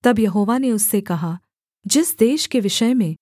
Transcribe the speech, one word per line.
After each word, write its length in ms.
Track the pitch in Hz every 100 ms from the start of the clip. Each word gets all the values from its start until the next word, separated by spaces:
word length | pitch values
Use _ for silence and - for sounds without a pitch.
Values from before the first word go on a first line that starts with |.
तब 160 | 240 226
यहोवा 400 | 214 202 202 247
ने 140 | 262
उससे 280 | 220 - 208
कहा, 380 | 196 170 170 175 _ _ _ _ 196
"जिस 320 | 285 339 -
देश 280 | 226 302 -
के 140 | 254
विषय 340 | 202 - 233
में 220 | 254 180 160